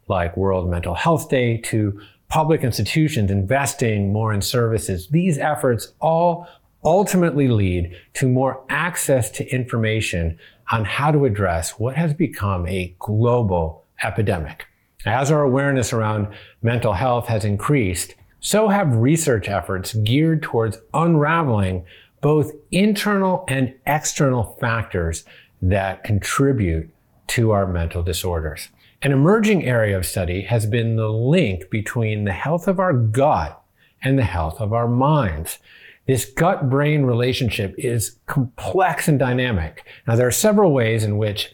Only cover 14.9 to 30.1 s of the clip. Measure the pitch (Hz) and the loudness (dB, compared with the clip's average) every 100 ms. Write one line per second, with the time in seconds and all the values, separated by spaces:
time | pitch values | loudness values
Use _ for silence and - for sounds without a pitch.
14.9 | _ - 120 143 156 143 131 139 135 113 | _ -2 0 2 2 4 2 2 0 0
15.9 | 117 107 107 101 - - - 113 120 110 | 0 0 0 -2 -6 -20 -4 -2 0 0
16.9 | 90 131 120 113 110 104 98 - 147 95 | 0 0 0 0 -2 0 -2 0 2 2
17.9 | 90 - - _ _ - 208 220 202 175 | -2 -8 -12 _ _ -2 2 2 2 2
18.9 | 113 123 160 151 113 98 98 95 95 95 | 2 4 2 2 0 0 -4 -2 -6 -4
19.9 | 110 107 135 160 160 - 120 113 - - | -2 0 2 2 0 0 -2 -2 -4 -6
20.9 | 147 170 160 147 165 147 107 95 92 85 | -2 2 2 2 0 2 0 0 -2 -8
21.9 | - _ _ 147 151 147 - - 175 208 | -20 _ _ 2 2 0 -6 -6 0 2
22.9 | 208 208 202 190 180 - 135 127 - - | 2 0 0 0 -2 -2 -2 -2 -4 -2
23.9 | 151 - - 143 127 104 - 123 113 107 | -2 -2 0 0 2 -2 -4 -2 -2 -2
24.9 | 95 82 82 - - _ - 92 98 95 | -2 -2 -4 -10 -20 _ -4 0 2 0
25.9 | 92 - 101 - - 139 123 92 80 80 | -4 -2 -2 -2 0 2 2 0 -2 -6
26.9 | _ _ _ - - 110 101 92 87 82 | _ _ _ -6 0 2 2 0 -2 -2
27.9 | 87 85 87 95 85 78 73 - _ _ | -4 -4 -4 -4 -4 -6 -10 -16 _ _
28.9 | - 143 135 156 220 208 190 127 123 107 | -6 0 2 4 4 4 2 2 2 2
29.9 | 95 87 | 0 -2